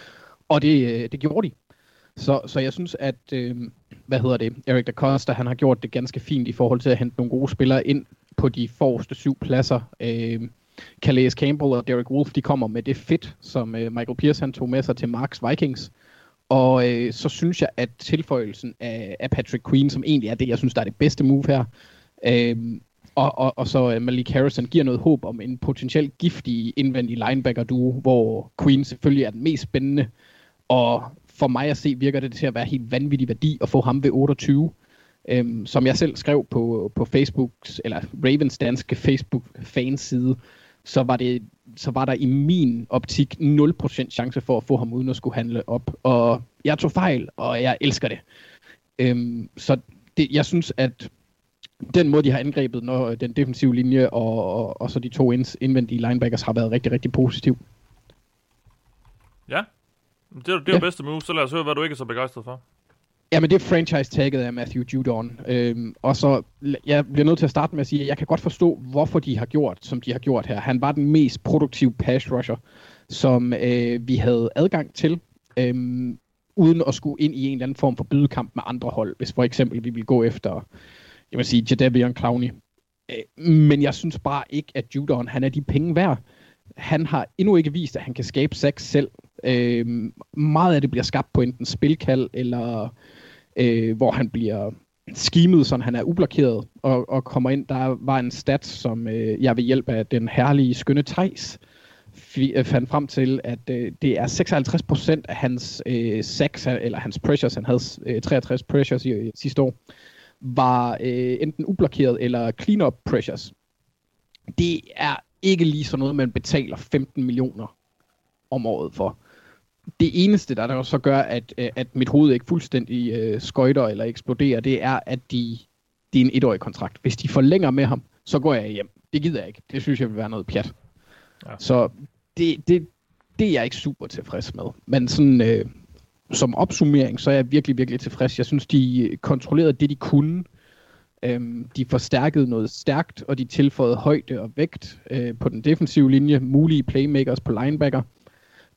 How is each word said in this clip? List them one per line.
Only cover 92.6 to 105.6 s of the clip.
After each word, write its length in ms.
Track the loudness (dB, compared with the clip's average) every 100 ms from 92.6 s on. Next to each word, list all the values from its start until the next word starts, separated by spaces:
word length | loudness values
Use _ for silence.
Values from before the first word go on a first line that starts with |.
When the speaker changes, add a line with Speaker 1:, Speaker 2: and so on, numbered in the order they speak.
| -6 -6 -8 -12 _ -20 -20 -20 _ 0
Speaker 1:
øh, 400 | 2 2 0 2
hvor 140 | 2
han 180 | 2 -2
bliver 420 | -2 -2 -4 -6 -10 _ _ -18
skimet, 520 | -6 0 4 6 6 4
så 120 | 0
han 180 | -2 -2
er 80 |
ublokeret 640 | -2 0 0 2 2 2 -6 _
og, 280 | 0 0 0
og 140 | -4
kommer 260 | -2 -2 0
ind. 180 | 0 -2
Der 180 | -4 -2
var 340 | -4 0 0
en 120 | -2
stat, 340 | -6 -2 -2 -2
som, 420 | -8 -6 -4 -4
øh, 360 | -4 -2 0
jeg 140 | 2 2
ved 60 |
hjælp 260 | 2 0 0
af 160 | -2 0
den 220 | -2 0
herlige, 460 | 0 4 4 2
skønne 300 | 0 0 0
Theis 560 | 0 -2 -2 -4 -14 -16 _ _ _ _ _
fi-, 440 | -20 -10 -2 0 0
øh, 80 | 0
fandt 240 | 0 0
frem 180 | -2 -2
til, 340 | 0 0 0
at, 260 | -4 -8 -6
øh, 220 | -6 -6 -2
det 180 | 0 0
er 80 | 0
seksoghalvtreds 560 | 0 0 0 0 -2
procent 420 | 0 -2 0 0 -2
af 60 | -4
hans, 480 | -4 -4